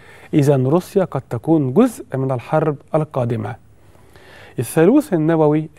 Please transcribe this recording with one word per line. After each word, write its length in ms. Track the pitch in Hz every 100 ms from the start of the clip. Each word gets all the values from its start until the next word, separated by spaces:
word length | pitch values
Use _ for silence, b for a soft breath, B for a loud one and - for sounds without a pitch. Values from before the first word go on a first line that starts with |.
| B B B
إذن 320 | 160 139 139 127
روسيا 380 | 170 - 196
قد 180 | 175 139 -
تكون 420 | 120 - 165 127
جزء 320 | 139 254 - -
من 160 | 131 131
الحرب 460 | 123 - 156 156 147 -
القادمة. 600 | 156 156 139 120 117 107 117 _ _ B B B B B B B -
الثالوث 540 | 120 165 170 294 -
النووي 560 | 170 156 165 151 151 156